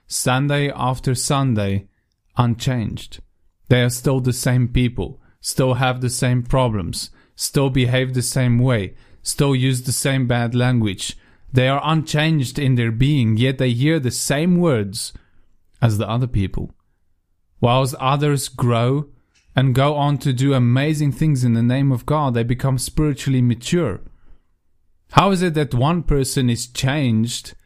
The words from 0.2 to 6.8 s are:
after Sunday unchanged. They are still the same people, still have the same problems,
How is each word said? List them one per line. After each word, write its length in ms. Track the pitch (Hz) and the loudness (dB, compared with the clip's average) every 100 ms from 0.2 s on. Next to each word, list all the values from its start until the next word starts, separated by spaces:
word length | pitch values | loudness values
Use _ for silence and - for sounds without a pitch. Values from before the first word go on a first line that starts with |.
| 135 127 143 143 143 | 0 0 0 0 -2
after 460 | 131 127 131 - 123 | -2 -4 -2 -2 -2
Sunday 720 | - 139 135 107 98 98 - _ _ _ _ - | 0 0 2 0 0 -2 -4 _ _ _ _ 0
unchanged. 840 | 120 113 - 123 104 - - - - _ _ _ - | 0 0 -2 -2 -4 -8 -12 -18 -20 _ _ _ 0
They 140 | 123 | 2
are 80 | 123 | 2
still 300 | 123 143 131 | -2 -2 0
the 120 | 127 | -2
same 360 | 123 139 127 120 | -2 0 0 2
people, 520 | 123 123 113 92 - _ _ | 0 0 -2 -8 -10 _ _
still 340 | - - 131 | -8 0 0
have 260 | 120 131 127 | 2 0 0
the 100 | 127 | -4
same 340 | - 127 123 | -2 0 0
problems, 640 | 120 131 127 107 | 0 0 2 0